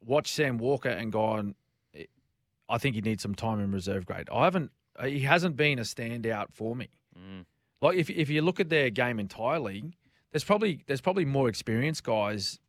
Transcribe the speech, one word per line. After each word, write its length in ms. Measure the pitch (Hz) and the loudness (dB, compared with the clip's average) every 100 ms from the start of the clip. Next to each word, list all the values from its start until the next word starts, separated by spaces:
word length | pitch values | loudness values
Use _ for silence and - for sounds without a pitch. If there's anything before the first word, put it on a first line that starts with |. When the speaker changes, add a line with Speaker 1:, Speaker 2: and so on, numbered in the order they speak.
Speaker 1:
watched 280 | 117 147 - | -2 0 0
Sam 240 | - 143 120 | 0 0 0
Walker 300 | 120 139 127 | 0 0 0
and 240 | 98 113 | -2 -2
gone, 420 | 107 110 107 101 98 _ _ _ 73 - _ _ _ _ _ - | 0 2 0 -2 -8 _ _ _ -18 -18 _ _ _ _ _ -6
"I 100 | 117 | -2
think 160 | 139 110 | 0 0
he 40 | |
needs 200 | 107 110 | 0 -2
some 120 | 104 | -4
time 260 | 101 113 107 | -4 -2 0
in 100 | 101 | 0
reserve 360 | 98 95 98 87 | -2 -2 -4 -4
grade." 220 | 92 - | -8 -4
I 120 | 113 | 2
haven't, 280 | 165 180 135 _ _ - | 4 2 -2 _ _ -8
he 160 | 131 143 | -4 -2
hasn't 360 | 135 170 180 139 | 4 4 4 2
been 220 | 147 131 | 2 2
a 40 | |
standout 640 | 110 - 117 120 113 104 104 | -2 -6 -6 -4 -2 -2 -4
for 220 | - 110 | -6 -6
me. 140 | 123 - _ _ 87 | -6 -10 _ _ -20
Speaker 2:
Mm. 280 | 95 95 87 _ _ _ | -16 -16 -16 _ _ _
Speaker 1:
Like, 160 | 147 185 | 2 4
if, 100 | 156 | 0
if 180 | 170 147 | 0 0
you 100 | 151 | 2
look 160 | 160 185 | 2 2
at 100 | 170 | 2
their 180 | 156 131 | 2 2
game 300 | 107 123 113 | 2 0 0
entirely, 640 | 98 - 117 160 110 101 147 - _ _ _ | -4 -4 -2 -2 -4 -6 -10 -14 _ _ _
there's 120 | 156 | -4
probably, 380 | - 208 214 147 - | 2 4 2 -2 -4
there's 140 | 135 | -2
probably 240 | - 196 147 | 0 0 2
more 220 | 139 127 | 4 2
experienced 540 | 101 - 113 147 156 | 2 -2 0 0 -2
guys 560 | - 110 104 104 95 - | 0 0 0 -2 -4 -8